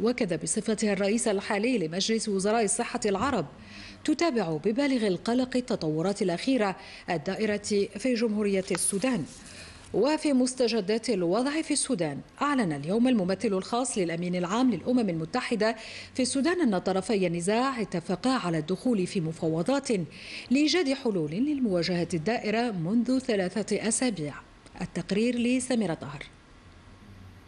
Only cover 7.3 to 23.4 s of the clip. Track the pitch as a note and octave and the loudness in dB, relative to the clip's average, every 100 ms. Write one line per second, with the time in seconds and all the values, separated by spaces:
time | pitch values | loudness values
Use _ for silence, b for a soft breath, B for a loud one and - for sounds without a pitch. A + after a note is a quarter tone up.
7.3 | F#3+ G#3+ G#3 - G#3 G3 G3+ C4 A#3 A#3 | -2 0 -2 0 0 0 -2 0 2 0
8.3 | G#3 G#3 F#3+ F#3 F3+ - G3 C4 A3+ B2+ | 0 0 0 0 -2 -2 0 0 -2 -4
9.3 | - B B B B B F3 B3+ D#4 D#4 | -10 B B B B B 0 2 2 2
10.3 | B3+ B3+ - A#3 A3+ F#3 A3+ A3+ G3 E3+ | 2 2 2 0 0 0 -2 0 0 2
11.3 | G3+ C4 D4+ D#4 D4 - G#3+ D#3 C#3 - | 2 0 -2 -2 -2 0 -2 -2 -4 -10
12.3 | - F#3+ C4+ F3 C#3+ D3 A3 B3 A#3+ F3+ | -4 0 2 2 0 0 2 4 4 2
13.3 | F#3+ A#3 F#3+ F#3 A#3+ C4 G#3+ E3+ E3 F3+ | 0 0 0 0 -2 -2 0 -2 -2 -2
14.3 | F3+ F3 A3 C4 G3+ - B3+ G#3 E3 D#3+ | -2 0 2 2 2 2 2 2 0 -2
15.3 | B3 - A3+ A3 A3+ B B B - B3 | -4 -2 2 2 0 B B B -2 0
16.3 | C#4 C#4 F4+ C4+ F3+ F#3+ F#3 F#3+ G#3 F3 | 2 2 4 4 2 2 0 2 2 2
17.3 | E3+ E3+ A3 C4 B3 F#3+ F3+ - F3+ B3+ | 0 0 2 2 -2 -4 -4 -2 -2 0
18.3 | C4 F3 E3 D#3 F#3 B3+ A3 F3+ G3 D#3+ | 0 0 0 0 -2 0 2 0 0 -2
19.3 | D#3+ D#3+ D#3+ F3 C#4 C#4 G#3 D#3 B B | -2 0 0 2 0 0 -2 -2 B B
20.3 | B B C4 D4+ E4+ C#4 C4+ A#3+ F#3+ D3+ | B B 4 4 4 2 0 0 0 0
21.3 | E3+ C#4+ C#4+ A#3 F3+ E3+ F3 E3 E3 D#3 | 0 0 2 2 2 2 0 0 0 0
22.3 | A#3 G#3+ A3 B3 F#3+ D#3+ A#3+ A#3 C4 B3+ | 0 0 0 0 0 2 2 2 0 0
23.3 | G#3 | 0